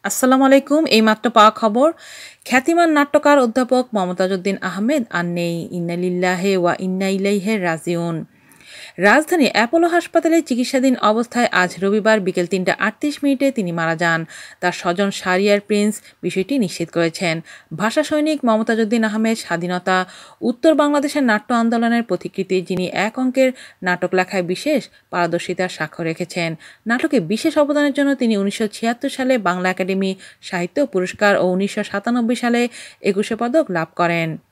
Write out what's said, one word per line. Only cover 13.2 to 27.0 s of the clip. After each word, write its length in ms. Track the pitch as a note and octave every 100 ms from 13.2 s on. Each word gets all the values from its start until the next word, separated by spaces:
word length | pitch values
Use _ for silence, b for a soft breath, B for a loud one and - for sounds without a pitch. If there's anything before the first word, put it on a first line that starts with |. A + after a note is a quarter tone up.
মিনিটে 240 | C#4+ C4 C#4 C4+
তিনি 140 | F3+ E3+
মারা 180 | E3 E3
যান। 180 | E3+ E3 D#3+ B B B
তার 140 | F3+ -
স্বজন 280 | F3+ F3 G3+ -
শাহরিয়ার 400 | F#3+ F#3 G3+ G3+ -
প্রিন্স 260 | G#3 G#3 G#3 b b
বিষয়টি 300 | F#3 F#3+ F#3+ C#4
নিশ্চিত 240 | F#3 - E3 E3+
করেছেন। 380 | E3 D#3+ F3+ E3 B B B D#3+
ভাষা 220 | G#3+ D#4 D4
সৈনিক 300 | D4+ D4+ D4 A#3+
মমতাজউদ্দিন 540 | A3 A3 A3+ A3 A3+ A3
আহমেদ 280 | G#3+ A3+ A3+
স্বাধীনতা 520 | - E3+ F3 F3+ F#3 F#3 F#3 B B B -
উত্তর 220 | - D#4+ D4
বাংলাদেশের 420 | D4 D4 C#4+ D4 B3+
নাট্য 200 | G#3 - A#3+
আন্দোলনের 420 | A#3 A#3 A#3 A#3 A#3
পথিকৃৎ, 400 | F3+ F3 - F#3+ F#3+ F3+
যিনি 200 | F3+ F3+ - G#3
এক 80 | A#3+
অঙ্কের 280 | B3+ C4 C4 B3+ B B F3+
নাটক 240 | F3 F3+ F#3
লেখায় 260 | F#3 G3 F3
বিশেষ 280 | F3+ D4 C#4+ - b _
পারদর্শিতার 640 | F3 E3+ E3+ - F3+ F#3 -
স্বাক্ষর 320 | D#3 - E3
রেখেছেন। 400 | E3 F3 F3+ E3 E3 B B G#3+
নাটকে 320 | A#3+